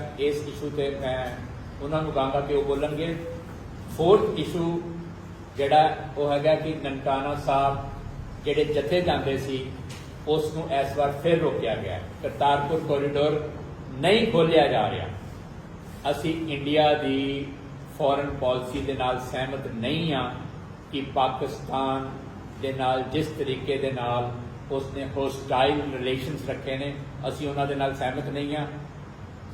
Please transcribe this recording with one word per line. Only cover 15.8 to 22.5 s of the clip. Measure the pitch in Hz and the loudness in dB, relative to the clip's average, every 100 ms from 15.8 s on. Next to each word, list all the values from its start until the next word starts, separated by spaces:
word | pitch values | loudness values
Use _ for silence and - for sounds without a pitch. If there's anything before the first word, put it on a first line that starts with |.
| - - 143 | -14 -4 -2
ਅਸੀਂ | 147 160 160 156 | 0 0 -2 -2
ਇੰਡੀਆ | 139 139 151 151 | -2 2 6 6
ਦੀ | 147 135 135 139 139 139 - - - - - | 6 2 0 0 -2 -6 -10 -12 -12 -12 0
ਫਾਰਨ | 139 139 143 139 | 2 4 0 0
ਪਾਲਿਸੀ | 127 127 - 143 | 2 2 -2 -4
ਦੇ | 135 | -2
ਨਾਲ | 131 127 123 | 0 0 -2
ਸਹਿਮਤ | - 127 135 135 127 113 | -4 -4 -4 -4 -6 -4
ਨਹੀਂ | 127 160 165 | -2 0 0
ਹਾਂ | 135 123 - - - - - - | 0 -2 -6 -10 -12 -14 -16 -8
ਕਿ | 139 | -6
ਪਾਕਿਸਤਾਨ | - 139 131 - 139 - - 131 135 135 135 - - - - | 0 2 2 2 -4 -4 -4 -2 0 0 -4 -8 -12 -12 -12